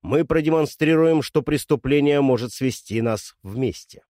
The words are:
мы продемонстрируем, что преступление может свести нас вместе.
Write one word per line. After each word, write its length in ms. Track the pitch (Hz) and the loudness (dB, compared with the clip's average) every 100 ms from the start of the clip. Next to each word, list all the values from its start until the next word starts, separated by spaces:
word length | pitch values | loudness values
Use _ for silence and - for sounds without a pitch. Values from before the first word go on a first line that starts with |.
мы 240 | - 143 160 | 0 -2 0
продемонстрируем, 960 | 160 156 160 151 - 156 160 165 160 | 0 2 0 0 0 2 4 4 2
что 200 | 135 151 | 0 -4
преступление 800 | 143 147 - 143 131 147 143 143 | -2 -4 -2 -2 2 2 2 2
может 320 | 135 123 120 | 2 0 -2
свести 500 | - 131 - - 110 | -4 -4 -6 -6 -4
нас 340 | 117 107 - _ | -2 -4 -8 _
вместе. 600 | 95 110 127 - - - _ | -14 -4 -4 -6 -16 -20 _